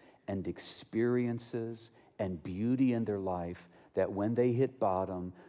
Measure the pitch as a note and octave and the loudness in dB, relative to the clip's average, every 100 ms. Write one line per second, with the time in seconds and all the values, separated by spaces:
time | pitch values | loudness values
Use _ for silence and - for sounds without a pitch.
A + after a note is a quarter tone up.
0 | - - - G2 F2 F2 - - - A2 | -20 -18 -6 -4 -2 -6 -6 -8 -4 0
1 | A#2+ B2 B2 A#2 A#2 A#2+ A2+ A2+ - - | 2 2 0 -2 -4 -6 -6 -8 -14 -20
2 | - _ G2+ F2+ D2 F#2 A2+ B2+ C3 A#2 | -20 _ -4 -4 -6 -2 0 4 4 4
3 | A2 G2+ F#2+ F2+ E2+ F2 - - - - | 0 0 0 -2 -4 -8 -14 -20 -6 0
4 | F#2 G2+ G#2 A#2+ B2 A#2+ C3 C3 G#2 F#2 | 2 2 0 4 4 4 0 2 2 2
5 | F#2+ F#2 F2+ - | 0 -4 -8 -10